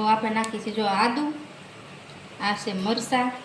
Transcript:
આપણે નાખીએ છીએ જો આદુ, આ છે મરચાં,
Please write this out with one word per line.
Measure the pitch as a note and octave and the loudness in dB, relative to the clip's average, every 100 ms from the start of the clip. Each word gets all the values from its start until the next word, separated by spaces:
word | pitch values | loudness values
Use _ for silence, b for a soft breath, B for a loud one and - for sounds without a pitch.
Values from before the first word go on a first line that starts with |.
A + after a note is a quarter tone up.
| G#3+ | 4
આપણે | A3 A3 A3 | 4 4 2
નાખીએ | A3+ G#3+ | 0 -2
છીએ | A3+ G#3 | -4 0
જો | G#3 G3 | 2 4
આદુ, | A#3+ B3 D4 D4+ - - - - - - - - - - | 4 4 0 -2 -10 -16 -16 -16 -16 -18 -16 -18 -16 -4
આ | G3+ G#3 | -2 0
છે | - | -2
મરચાં, | F#3 F#3+ A#3 - B3+ B3+ - | -2 0 0 2 2 2 -2